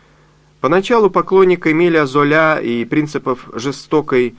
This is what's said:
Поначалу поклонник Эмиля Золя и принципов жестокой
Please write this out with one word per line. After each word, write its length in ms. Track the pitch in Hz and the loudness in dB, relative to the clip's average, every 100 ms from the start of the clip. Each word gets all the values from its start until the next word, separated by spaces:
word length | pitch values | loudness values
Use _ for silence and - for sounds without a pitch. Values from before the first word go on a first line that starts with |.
| _ _ _ _ _ _ | _ _ _ _ _ _
Поначалу 500 | 135 175 196 240 202 | -2 0 0 2 2
поклонник 560 | 190 196 190 185 175 170 | 0 0 2 4 2 0
Эмиля 400 | 156 175 165 143 | 0 2 2 0
Золя 540 | 139 143 156 156 147 | 0 2 2 2 0
и 240 | 117 120 | -2 -4
принципов 640 | 117 151 151 143 139 123 - | -2 -2 -4 -4 -6 -6 -8
жестокой 840 | - 131 139 - 156 143 131 123 | -10 -8 -8 -4 -2 0 0 0